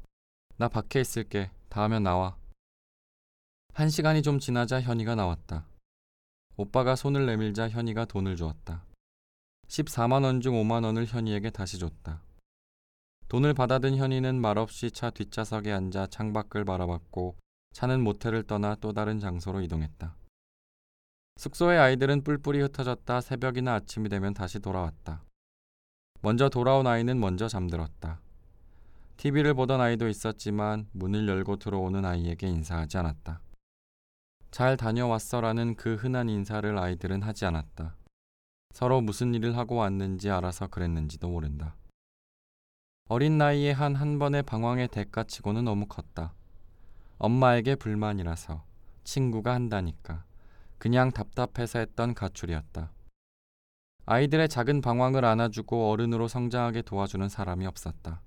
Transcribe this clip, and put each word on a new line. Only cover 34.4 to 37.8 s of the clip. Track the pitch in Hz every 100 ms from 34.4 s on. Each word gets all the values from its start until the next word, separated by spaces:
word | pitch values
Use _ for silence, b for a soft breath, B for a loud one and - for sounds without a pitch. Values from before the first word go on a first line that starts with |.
| -
"잘 | - 127 135
다녀왔어"라는 | 113 117 123 110 - 123 113 113 117 107
그 | 117 110
흔한 | 127 127 117
인사를 | 104 98 107 104 104
아이들은 | 90 87 92 95
하지 | 107 107
않았다. | 95 82 73 -